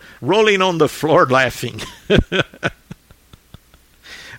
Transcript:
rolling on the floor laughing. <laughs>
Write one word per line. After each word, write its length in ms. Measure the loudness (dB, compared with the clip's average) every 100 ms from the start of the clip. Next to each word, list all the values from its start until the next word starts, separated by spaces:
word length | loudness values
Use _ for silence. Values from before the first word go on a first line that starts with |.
| -20 -10
rolling 420 | -2 2 2 2
on 160 | 0 0
the 120 | 0
floor 360 | 0 2 2 4
laughing. 540 | 2 0 -4 -10 -10 -16 -12 0
<laughs> 100 | 0 2 -4 -4 -8 -10 -10 -18 -20 _ _ _ -20 _ -20 _ _ _ _ -20 -20 -20